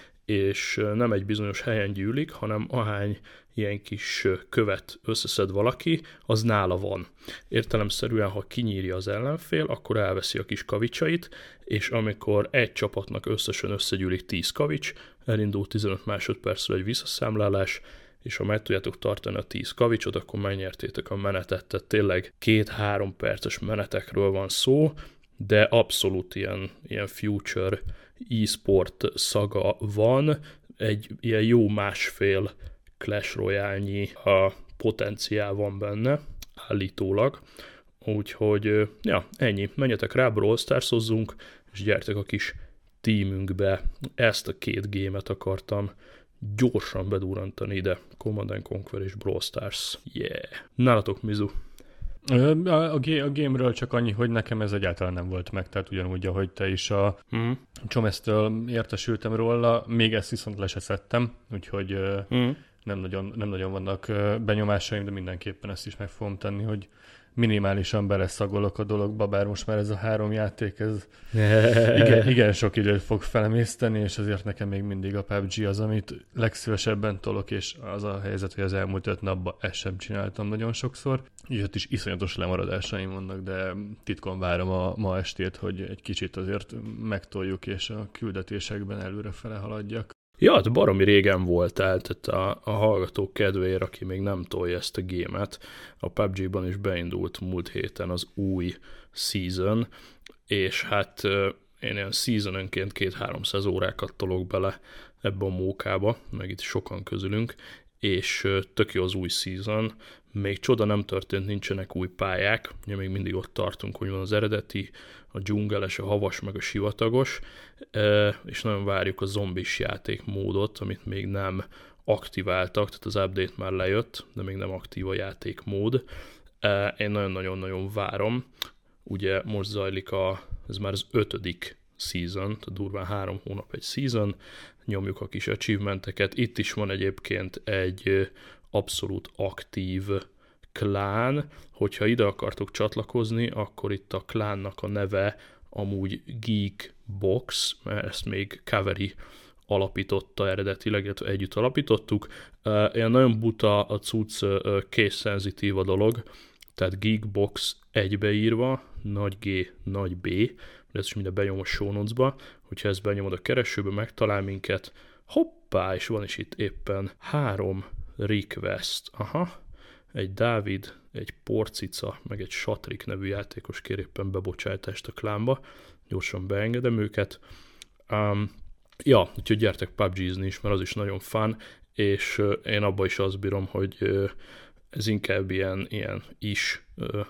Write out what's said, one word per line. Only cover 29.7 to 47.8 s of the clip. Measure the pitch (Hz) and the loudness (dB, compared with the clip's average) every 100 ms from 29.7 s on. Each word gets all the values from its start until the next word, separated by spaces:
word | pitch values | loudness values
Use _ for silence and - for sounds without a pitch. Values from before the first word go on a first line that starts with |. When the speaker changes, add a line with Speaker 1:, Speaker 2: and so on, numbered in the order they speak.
| - | 0
Speaker 1:
van, | 107 104 113 131 151 147 - - - - | -2 4 6 6 4 2 -4 -20 -18 -4
egy | 110 107 - 107 | 0 0 -4 -6
ilyen | 117 110 | 0 4
jó | 113 120 104 | 8 8 8
másfél | 104 101 - - - 98 95 - - - - - - | 4 0 -2 -4 2 2 4 0 -6 -16 -16 -20 -10
Clash | - 104 - - | -4 -2 -2 -2
Royale-nyi | 98 98 101 98 101 101 98 | 0 0 0 -2 -2 -2 -4
a | - - 95 95 - - - | 0 4 6 6 2 -16 -2
potenciál | 113 - 104 104 - 107 101 | 0 0 -2 -2 -2 0 0
van | 98 104 101 | 0 -2 -2
benne, | 104 104 120 147 - - - - - | -4 0 2 2 -2 -14 -16 -14 -2
állítólag. | 104 95 - 95 98 131 - - - - - _ _ - | 0 0 -2 0 4 2 0 -20 -20 -20 -20 _ _ -2
Úgyhogy, | 107 101 - 107 104 104 | -2 -2 0 4 4 4
ö, | 107 107 - | 4 4 0
ja, | 220 95 - - | 0 0 0 0
ennyi. | 127 101 101 - | 0 2 -2 0
Menjetek | 135 107 110 | 0 2 0
rá, | 127 127 | 4 4
Brawl | 107 101 117 | 4 4 4
Stars-ozzunk, | - - - 117 110 113 110 - - - - | 4 2 4 2 2 0 0 -8 -18 -20 -16
és | 98 | -4
gyertek | 101 101 - 101 | 0 2 0 -4
a | |
kis | 98 104 - - - - _ _ | -2 -2 -4 -8 -14 -20 _ _
teamünkbe. | 113 107 98 95 95 92 98 95 - - - - | 2 4 4 0 -2 2 2 2 0 -4 -8 2
Ezt | 117 - - | 2 2 -4
a | - | -6
két | - 101 101 | -4 -2 -2
gémet | 98 98 98 - | -2 -2 -4 -4
akartam | 101 - 98 - 101 101 - - - _ - 107 104 | -4 -2 -4 -2 -2 -2 -8 -20 -20 _ -12 -6 2
gyorsan | 123 107 - 95 95 | 2 2 -2 -4 -2
bedurrantani | 98 95 95 98 - 101 | -2 -2 -4 -6 -6 -4
ide. | 98 | -2